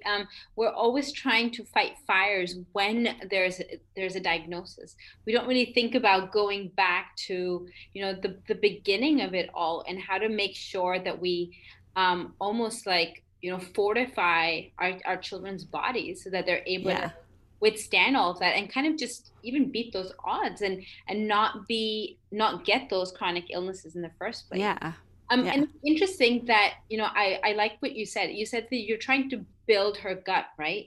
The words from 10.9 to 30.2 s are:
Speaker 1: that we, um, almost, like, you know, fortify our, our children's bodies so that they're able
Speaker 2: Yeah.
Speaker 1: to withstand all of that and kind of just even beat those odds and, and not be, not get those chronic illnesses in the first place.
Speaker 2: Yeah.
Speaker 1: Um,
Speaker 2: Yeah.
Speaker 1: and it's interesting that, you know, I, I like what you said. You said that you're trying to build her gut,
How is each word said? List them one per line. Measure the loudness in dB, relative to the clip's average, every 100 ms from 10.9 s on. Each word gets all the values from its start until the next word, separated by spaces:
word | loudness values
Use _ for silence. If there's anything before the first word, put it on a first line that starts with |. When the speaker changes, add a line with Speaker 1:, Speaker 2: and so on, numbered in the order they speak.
| 0
Speaker 1:
that | -2 -4
we, | -2 -2 -4 -10 -20 -20 _
um, | 0 2 2 -2 -4
almost, | -2 0 -2 -4 0
like, | 2 0 -4 _ _
you | -6
know, | -6
fortify | -6 0 2 2 0 2 2 4 2 0 -6 -4
our, | -2 -2
our | -4 -4
children's | -6 -10 -8 -10 -8
bodies | -6 -4 -2 -4 -8
so | -6
that | -4 0
they're | 0
able | 0 -2 0
Speaker 2:
Yeah. | 0 -2
Speaker 1:
to | -8 -20 -20 _ 2
withstand | 2 2 2 4 6 4
all | 2
of | 2
that | 2 2
and | -2
kind | 0 0
of | 0
just | -4 -10 -18 _
even | -4 0 0
beat | -2 -4
those | -6 -6 -8
odds | -4 -2 -2 -2
and, | -4 -4 -8 -16 -6
and | -2 2
not | 2 2 0 -4
be, | -2 0 -2 -6 -10 -8
not | 0 2 2
get | 2 2 2
those | -2 -2
chronic | -2 -2 -2 -4
illnesses | -6 -6 -8 -12
in | -10
the | -10 -8
first | -8 -10 -8
place. | -2
Speaker 2:
Yeah. | 0 -2 -6 -10 -16 -8 2
Speaker 1:
Um, | 2
Speaker 2:
Yeah. | 4
Speaker 1:
and | 2
it's | 0 0
interesting | 2 4 2 4 4 4 4
that, | 4 4 0 -8
you | -2
know, | 0
I, | 2 2 2
I | 0
like | 2 0 -2
what | -6
you | -4 -6
said. | -4 -4
You | -4 -4
said | -4 -4
that | -4
you're | -2 -4
trying | 0 0 0
to | -4 -10 _ 2
build | 4 4 0
her | -4
gut, | -6